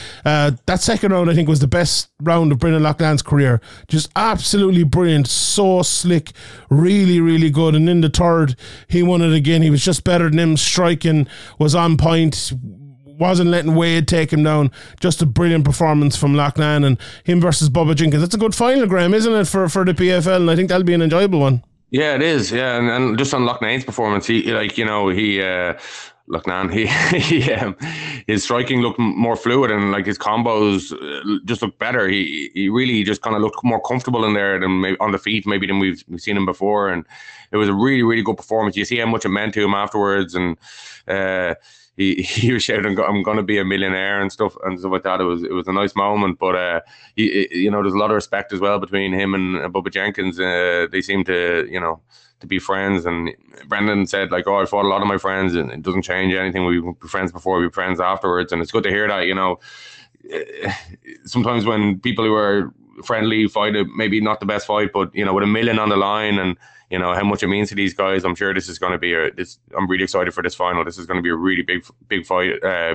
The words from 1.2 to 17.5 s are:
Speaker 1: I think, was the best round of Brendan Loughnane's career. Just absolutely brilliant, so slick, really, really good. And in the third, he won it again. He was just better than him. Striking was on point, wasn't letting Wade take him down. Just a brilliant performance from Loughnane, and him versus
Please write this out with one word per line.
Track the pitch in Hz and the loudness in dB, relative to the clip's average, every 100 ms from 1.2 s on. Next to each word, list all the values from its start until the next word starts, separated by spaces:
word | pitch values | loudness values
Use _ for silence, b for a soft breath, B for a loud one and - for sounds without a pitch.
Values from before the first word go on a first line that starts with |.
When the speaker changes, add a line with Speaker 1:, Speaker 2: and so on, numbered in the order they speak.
| 175 | 4
Speaker 1:
I | |
think, | 165 156 | 2 4
was | 156 | 2
the | 135 | 4
best | 175 170 - - _ | 2 2 0 -4 _
round | 151 170 160 | 0 2 4
of | 135 | 2
Brendan | 165 160 | 2 2
Loughnane's | 151 151 160 147 | 2 2 2 0
career. | - 143 135 117 B B B | 2 2 4 2 B B B
Just | 156 - - | -2 0 0
absolutely | 226 196 - 202 190 180 | 0 0 0 2 4 4
brilliant, | 160 147 175 151 131 | 4 4 4 4 2
so | - - - 196 185 | 0 -2 2 4 4
slick, | 175 - 175 170 - B B B B | 2 0 2 2 0 B B B B
really, | 143 175 202 185 175 | 4 4 4 6 4
really | 165 160 160 | 4 4 4
good. | 143 165 | 2 2
And | 151 165 | 4 4
in | 175 | 4
the | 160 | 2
third, | - 170 165 151 123 B B B | 2 4 4 2 0 B B B
he | 170 | 2
won | 175 180 | 4 4
it | 165 | 4
again. | 160 143 165 | 4 4 4
He | 160 | 4
was | 143 | 4
just | 180 165 | 2 0
better | - 175 165 | 2 2 4
than | 156 | 2
him. | 165 156 | 4 2
Striking | - - 175 165 170 156 135 B B B | 0 2 2 2 2 2 0 B B B
was | 151 | 2
on | 165 170 156 | 4 4 4
point, | 156 165 160 - - 131 123 95 143 127 139 147 | 4 4 2 0 -6 -8 -10 -16 -20 -20 -20 -2
wasn't | 175 180 175 | 2 4 4
letting | 175 156 | 2 2
Wade | 160 170 165 151 | 2 4 2 2
take | 175 151 | 2 2
him | 156 | 2
down. | 151 151 139 B B B | 4 4 2 B B B
Just | 180 160 | -2 2
a | 160 | 2
brilliant | 117 170 165 | 2 4 4
performance | 143 135 165 151 147 - | 2 2 2 4 2 2
from | 147 | 2
Loughnane, | 143 143 147 151 147 | 2 2 0 2 2
and | 139 123 B B | 2 2 B B
him | - 175 | 0 2
versus | 175 | 4